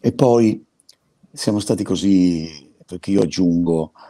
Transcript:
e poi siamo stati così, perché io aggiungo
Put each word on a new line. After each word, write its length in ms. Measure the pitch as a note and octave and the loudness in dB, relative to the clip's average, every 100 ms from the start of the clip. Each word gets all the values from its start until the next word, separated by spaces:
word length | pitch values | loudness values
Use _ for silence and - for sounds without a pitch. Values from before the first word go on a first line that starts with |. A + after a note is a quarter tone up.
e 120 | A#2+ | -2
poi 500 | - C3 A#2+ A2+ A2 _ _ _ _ _ _ _ | 2 4 4 4 0 _ _ _ _ _ _ _
siamo 280 | - - G#2 | -8 -4 -4
stati 220 | G#2 G#2 | -2 -4
così, 880 | G2 F#2 F#2+ F#2+ F2+ E2+ D#2+ D2+ C2+ _ | -2 -2 2 2 2 0 -8 -16 -20 _
perché 260 | _ F2 - | _ -16 -4
io 120 | G2 | -2
aggiungo 680 | E2+ D2 F2+ E2+ E2+ E2 D#2+ _ | -2 0 0 0 0 -2 -4 _